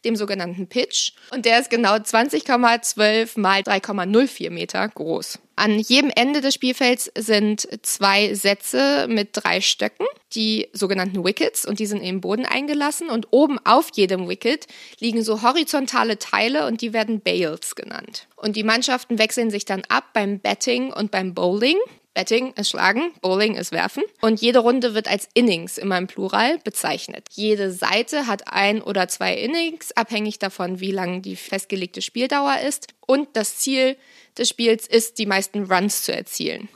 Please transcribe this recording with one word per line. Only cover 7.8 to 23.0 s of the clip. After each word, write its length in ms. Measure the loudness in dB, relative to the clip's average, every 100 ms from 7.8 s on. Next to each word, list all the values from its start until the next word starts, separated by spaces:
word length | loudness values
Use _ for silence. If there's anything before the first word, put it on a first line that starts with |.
zwei 520 | -6 0 2 4 2
Sätze 720 | 0 0 0 -2 0 2 2 2
mit 220 | 0 0
drei 300 | 0 2 2
Stöcken, 440 | 0 0 -4 _ -6 -6 _
die 340 | -4 -2 -2 -4
sogenannten 500 | -4 -2 -2 -2 -2
Wickets, 400 | -2 0 -2 -2
und 140 | -6 -4
die 80 | -4
sind 160 | -4
im 180 | -4 -6
Boden 240 | -4 -2
eingelassen. 640 | -2 -2 -2 -2 -2 -4 -4
Und 200 | -4 2
oben 280 | 4 4 2
auf 240 | 4 4 4
jedem 340 | 0 0 0 -4
Wicket 380 | -4 -2 -2 -6 -20 -20 -6
liegen 240 | -2 -2
so 180 | -2 2
horizontale 760 | 2 2 0 -2 -2 0 0 -2
Teile 480 | -2 0 0 0 -2
und 160 | -2
die 100 | -2
werden 280 | -2 -2 -2
Bails 540 | -2 0 -2 -4 -10
genannt. 520 | -12 -12 -12 -14 -18 -18 -8
Und 180 | -6
die 100 | -2
Mannschaften 540 | 0 2 2 -2 -2 0
wechseln 320 | 0 2 -2
sich 140 | -2
dann 180 | -4 -6 0
ab 220 | -2 0
beim 280 | -2 -2 -2
Batting 520 | -2 -2 -2 -2 -4
und 180 | -4 -4
beim 220 | -2 -4
Bowling. 460 | -2 0 2 2 2 -2 -8 _
Batting 420 | -6 0 0 0
ist 160 | -6 -6
Schlagen, 420 | 2 2 2